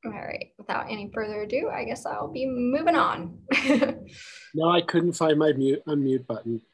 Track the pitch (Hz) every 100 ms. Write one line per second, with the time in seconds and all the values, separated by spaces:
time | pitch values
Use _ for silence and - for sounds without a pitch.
0 | 233 208 - - - _ 208 - - 220
1 | 202 220 214 214 208 240 381 - 220 -
2 | - 208 214 247 262 254 247 277 330 320
3 | 175 - 175 - - 277 269 269 - -
4 | - - - - - 147 160 175 170 170
5 | 175 170 160 151 156 135 135 139 - 147
6 | 135 131 127 117 117 117 _